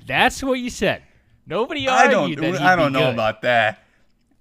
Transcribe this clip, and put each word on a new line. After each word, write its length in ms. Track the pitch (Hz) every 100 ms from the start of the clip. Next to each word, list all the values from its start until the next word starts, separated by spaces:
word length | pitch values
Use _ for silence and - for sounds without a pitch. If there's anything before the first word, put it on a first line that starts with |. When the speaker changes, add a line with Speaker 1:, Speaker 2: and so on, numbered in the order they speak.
Speaker 1:
that's 380 | - 131 220 -
what 120 | 269 254
you 120 | 247
said. 340 | - 196 104 - _ _ _ -
Nobody 420 | 160 247 311 269
Speaker 2:
I 240 | 254 262
Speaker 1:
argued 260 | 262 147 143
Speaker 2:
don't, 120 | 160
Speaker 1:
that 60 | -
he'd 40 |
Speaker 2:
I 120 | 180 180
don't 160 | 151
Speaker 1:
be 60 | 135
Speaker 2:
know 80 | 131
Speaker 1:
good. 80 |
Speaker 2:
about 280 | 120 110 110
that. 420 | 123 120 110 107 _ _ _ _ _ _